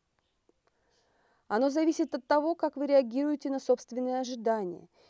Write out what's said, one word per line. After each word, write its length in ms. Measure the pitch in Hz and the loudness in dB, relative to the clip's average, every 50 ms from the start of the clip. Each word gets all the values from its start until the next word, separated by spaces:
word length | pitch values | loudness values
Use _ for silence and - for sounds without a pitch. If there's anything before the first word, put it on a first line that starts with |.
| _ _ _ _ _ _ _ _ _ _ _ _ _ _ _ _ _ _ _ _ _ _ _ _ _ _ _ _ _ | _ _ _ _ _ _ _ _ _ _ _ _ _ _ _ _ _ _ _ _ _ _ _ _ _ _ _ _ _
Оно 240 | _ 208 214 262 285 | _ 0 2 2 2
зависит 440 | 269 320 320 320 311 - 330 254 - | 2 2 2 2 2 0 -2 -2 -4
от 120 | 277 - | -8 -2
того, 280 | _ 294 294 294 320 339 | _ 2 2 2 0 -2
как 220 | 339 - 302 - | -2 -2 -4 -2
вы 100 | 269 285 | -4 -2
реагируете 640 | 277 285 269 269 226 220 269 285 294 294 285 - 285 | 4 4 4 4 4 -2 -2 0 0 -2 -2 -4 -4
на 100 | 269 269 | -6 -4
собственные 600 | - - 254 247 - - 233 240 254 254 254 254 | 0 0 0 0 0 -8 -6 -6 -4 -2 -2 -4
ожидания, 680 | 262 240 254 240 214 226 226 220 196 180 175 180 170 - _ _ _ | -4 -6 -8 -4 -2 -2 -2 -2 -2 -6 -8 -10 -16 -20 _ _ _